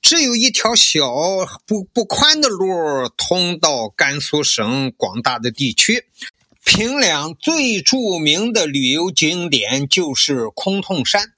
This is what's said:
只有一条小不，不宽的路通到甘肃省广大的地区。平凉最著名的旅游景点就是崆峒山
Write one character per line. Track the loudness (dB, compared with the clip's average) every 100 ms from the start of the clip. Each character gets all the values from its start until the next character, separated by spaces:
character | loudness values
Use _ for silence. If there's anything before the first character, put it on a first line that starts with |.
只 | 4 2
有 | 2 2
一 | 2
条 | 2 0
小 | 2 2 2 0 0 0 0 -4 -8 -4
不， | -4
不 | -2 -4
宽 | -2 2 2 4
的 | 2
路 | 2 0 0 0 -2 -4 -6
通 | -2 0 0 0
到 | 0 0 -4
甘 | 0 0 0
肃 | -2 -2
省 | 0 0 0 0 -2 -2
广 | -4 -2
大 | -2 -2
的 | -4
地 | -2 -2
区。 | 0 2 0 -4 _ -18 _ _ _
平 | 0 2 2 0
凉 | 0 0 -4
最 | -4 -2 0 2 0
著 | 0 0 0 0
名 | 2 2 0
的 | 0 0
旅 | 0 0
游 | 0 0
景 | 0 0 -2 -2
点 | -2 0 -2 0
就 | 0 0
是 | 0 0 0
崆 | -2 -4 -2 -2
峒 | -2 -4
山 | 0 0 -2